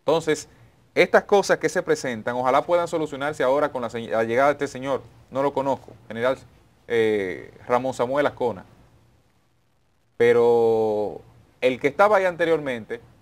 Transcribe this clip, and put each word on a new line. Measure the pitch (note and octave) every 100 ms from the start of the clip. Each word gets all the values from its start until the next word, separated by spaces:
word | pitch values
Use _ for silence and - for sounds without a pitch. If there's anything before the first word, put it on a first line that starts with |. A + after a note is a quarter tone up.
Entonces, | - D#3+ D#3+ A#3 - - - _ _
estas | - F3 G#3
cosas | - G3+ F#3 E3+
que | D#3
se | F#3
presentan, | E3+ D3+ C3+ A2+ G#2+
ojalá | B2 B2+ C3+
puedan | D3+ F3 E3+
solucionarse | E3+ D3+ C3+ C#3+ D3+
ahora | C3 C#3 D3
con | C3
la | A#2+
se-, | A#2 A2+
la | A2
llegada | A2+ A#2 C#3
de |
este | C#3+ C#3
señor. | B2+ C3+ B2+ A#2 - -
No | B2+
lo | C#3
conozco, | C#3+ C#3 B2 - - -
general, | A2+ B2 C3+ - _ _ _ -
eh, | A#2 A2 G#2 F#2+ C#2+ - - -
Ramón | B2 C3
Samuel | B2 B2 C#3 C#3+
Ascona. | - B2 G2 - _ _ _ _ _ _ _ _ _ _ _ _ _ _ _
Pero | A#2 A#2+ A#2+ A#2 A#2 A2+ A2 G#2+ G#2 D2+ - _ _ _
el | B2+ B2
que | C#3+
estaba | - G3+ G#3
ahí |
anteriormente | F#3+ E3 E3 D#3+ D3 A#2+ G#2+ A#2 - _